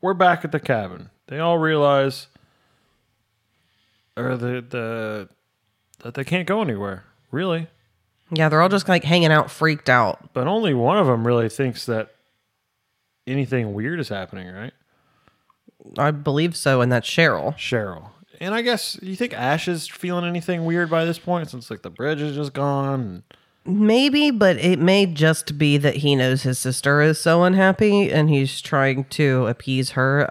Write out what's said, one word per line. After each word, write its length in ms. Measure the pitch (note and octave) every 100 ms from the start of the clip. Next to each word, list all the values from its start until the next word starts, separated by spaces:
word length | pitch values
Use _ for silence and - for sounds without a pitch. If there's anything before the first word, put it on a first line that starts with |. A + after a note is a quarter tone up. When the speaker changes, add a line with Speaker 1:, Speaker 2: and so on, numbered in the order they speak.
Speaker 1:
we're 100 | F3+
back 320 | F#3+ F3+ E3+
at 80 | D#3+
the 80 | D3+
cabin. 480 | - A#2+ F#2+ F2+ - _ _
They 100 | C3+
all 180 | E3 E3+
realize, 680 | D#3+ D#3 C#3+ C#3 C#3 C3+ - _ _ _ _ _ _ _ _ _ _ _ _ _ _ _ _ _ _ -
or 200 | B2 B2+
the, 280 | A#2+ B2 A#2+
the, 600 | B2+ A2+ A2+ A2 G#2+ F#2+ _ _ _ _ _ _ _
that 120 | A#2
they 100 | A#2+
can't 220 | C3+ F3+ F3
go 160 | G#3
anywhere, 420 | F#3+ G#2 G2+ F#2+ - _ _
really. 380 | C3 F#3 E3 E3 _ _ _ _ _ _
Speaker 2:
Yeah, 180 | D#3 D#3
they're 140 | D3+
all 60 | F3+
just, 200 | G3 -
like, 160 | F3+
hanging 260 | D3 F3 E3
out, 180 | D#3 -
freaked 380 | - D#3+ D3 -
out. 440 | B2 G#2+ - -
Speaker 1:
But 140 | - C3
only 280 | G#3+ G#3+
one 240 | C3 A#2+ G3+
of 80 | D#3
them 200 | A#2 A#2
really 220 | A#2+ A2+
thinks 380 | - C3+ A#2 -
that 280 | A2+ G#2+ _ _ _ _ _ _ _ _ _ _ _ -
anything 460 | C3+ B2 B2+ A2
weird 260 | G2+ A#2 E3+
is 80 | C3+
happening, 400 | G2+ F#2 F#2+ F#2
right? 240 | F#2 A#2+ _ _ _ _ _ _ _ _ _ _ _ - -
Speaker 2:
I 140 | C#3+
believe 460 | D3 C#3+ D3 E3+ E3
so, 240 | D3 C3
and 100 | B2
that's 180 | B2 -
Cheryl. 460 | - E3 F#2 D#2+ D3+
Speaker 1:
Cheryl. 540 | - A#2+ G#2 E2 - _ _ -
And 120 | F3+
I 80 | A3
guess, 360 | A#3+ A#3+ - -
you 140 | F#3 F#3+
think 160 | A#3+
Ash 360 | A2+ B2 D#3+ F#3
is 180 | E3+ -
feeling 380 | - F3+ F3
anything 400 | F3 F3 E3 F3
weird 260 | E3 E3+ E3+
by 140 | E3
this 140 | E3 E3
point, 320 | - F3 D3+
since, 200 | B2+ A#2
like, 120 | G#2
the 80 | F#2+
bridge 300 | E2+ C3+ D3+
is 140 | D3+
just 180 | C#3+ D3
gone? 680 | C#3 C#3+ C#3 C#3 C3+ A2+ F2+ _ _ _ _
Speaker 2:
Maybe, 680 | - G3 G#3+ A#3 C#4 C#4+ D4
but 260 | A#3 G3 D3+
it 200 | F3 F3+
may 280 | E3+ G3 G3
just 500 | D3+ D#3 D#3+ - D3
be 180 | D3 C#3+
that 180 | C#3+ -
he 200 | D3 C#3
knows 260 | C3 C3
his 160 | C3 B2
sister 440 | C3 B2+ C#3 C#3+
is 180 | D3+ D#3
so 240 | E3+ E3+
unhappy, 680 | F3+ F#3+ F#3+ F#3+ G#3+ G3+ G3+
and 160 | D#3 D3+
he's 320 | C#3+ C3+ -
trying 440 | - D3 C3+ C3 C3+
to 400 | - D3 C3 A#2
appease 440 | A#2+ - C3 B2
her. 360 | - C3 C#3 C#3